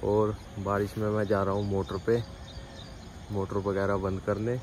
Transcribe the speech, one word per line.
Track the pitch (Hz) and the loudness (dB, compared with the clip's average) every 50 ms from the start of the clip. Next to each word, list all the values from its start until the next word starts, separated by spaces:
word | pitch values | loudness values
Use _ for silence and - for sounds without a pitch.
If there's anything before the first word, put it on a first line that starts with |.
| - | 2
और | 101 104 107 107 107 107 - - - - 104 | 4 4 4 4 4 0 -4 -8 -12 -10 -6
बारिश | 98 98 101 101 104 98 - 110 | -2 0 2 2 2 0 0 -2
में | 107 107 | 0 2
मैं | 107 107 107 98 | 2 2 4 4
जा | 104 98 98 | 4 4 4
रहा | 98 98 | 2 2
हूँ | 101 104 | 2 2
मोटर | 101 98 98 95 - 98 98 - | 2 2 0 0 0 -2 -2 2
पे, | - 117 120 117 - - - - - - - - - - - - - - - - - - - - - | 2 2 2 2 -4 -10 -14 -14 -12 -12 -12 -12 -12 -14 -14 -14 -14 -14 -14 -14 -14 -14 -14 -10 -6
मोटर | 107 101 98 95 101 101 92 101 | -2 -2 -2 0 -2 0 0 2
वगैरह | 98 95 98 98 101 98 | 2 2 2 2 2 2
बंद | 95 95 95 95 | 2 0 -2 0
करने | - - 104 98 107 117 123 127 | 0 0 0 0 2 -2 -2 -2